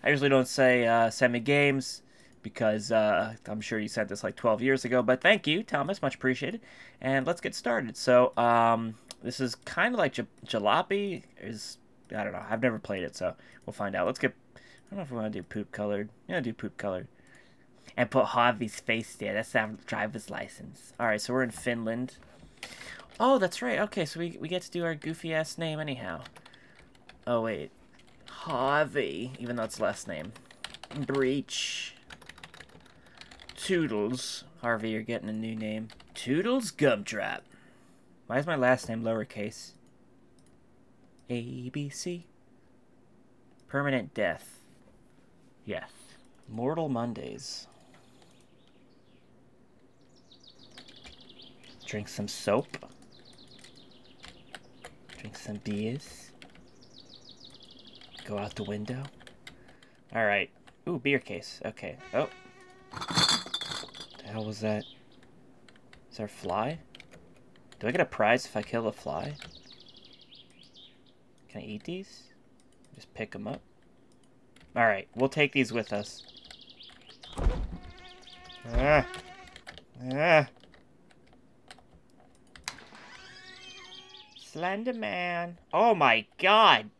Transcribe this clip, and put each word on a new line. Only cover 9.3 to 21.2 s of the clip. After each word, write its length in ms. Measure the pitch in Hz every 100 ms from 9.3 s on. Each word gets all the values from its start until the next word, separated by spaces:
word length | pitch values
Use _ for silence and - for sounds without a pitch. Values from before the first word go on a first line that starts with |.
| 123
is 140 | 127
kinda 420 | - - - 214 247
like 160 | 151
J-, 120 | - 107 - -
Jalopy 760 | 113 101 135 185 202 202 175 - -
is, 380 | 104 110 - - _ _ _
I 140 | 107
don't 80 | 101
know, 120 | 92 92
I've 140 | 113
never 160 | 123 110
played 260 | - 98
it, 120 | 85 -
so 180 | 90 - - -
we'll 80 | -
find 220 | - 101
out. 120 | 98 90
Let's 120 | 131
get, 160 | 139 - _ -
I 40 | - - _
don't 80 | 202
know 40 |
if 80 | 156
we 60 | 120
wanna 140 | 110
do 120 | 104
poop 300 | 87 113 101
colored. 380 | - 104 101 104 - -
Yeah, 120 | 175
do 120 | 117
poop 240 | 110 107 -
colored. 320 | 101 92 - _ - - - - - - - -
And 140 | 123
put 160 | - -
Harvey's 540 | 123 120 110 110 -
face 340 | - 113 113
there. 200 | - 101
That's 200 | 101 113
our 140 | 123 107 107 -
driver's 440 | 107 107 113 -
license. 600 | - - - - - - -
All 80 | 120
right, 140 | 107